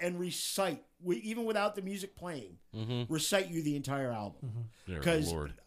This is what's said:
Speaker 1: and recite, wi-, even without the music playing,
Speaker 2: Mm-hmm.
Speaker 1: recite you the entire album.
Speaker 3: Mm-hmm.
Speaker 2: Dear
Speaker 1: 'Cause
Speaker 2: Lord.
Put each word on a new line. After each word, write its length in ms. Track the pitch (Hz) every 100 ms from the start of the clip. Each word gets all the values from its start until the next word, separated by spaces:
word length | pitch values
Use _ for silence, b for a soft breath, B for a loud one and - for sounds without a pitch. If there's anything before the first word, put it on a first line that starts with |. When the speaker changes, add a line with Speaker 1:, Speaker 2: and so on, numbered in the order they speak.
Speaker 1:
and 180 | 175 175
recite, 640 | 180 147 - - 190 143 - _
wi-, 180 | 180 175
even 220 | 214 226
without 300 | 226 214 208 208
the 60 |
music 340 | 190 196 196 -
playing, 400 | 175 151 98 87 -
Speaker 2:
Mm-hmm. 380 | 110 110 123 120
Speaker 1:
recite 360 | 160 - 196 185
you 140 | 165
the 140 | 147 143
entire 340 | 131 139 131
album. 300 | 110 101 - 131
Speaker 3:
Mm-hmm. 460 | 113 113 - -
Speaker 2:
Dear 80 | 82
Speaker 1:
'Cause 280 | 175 160 117
Speaker 2:
Lord. 200 | 82 73 -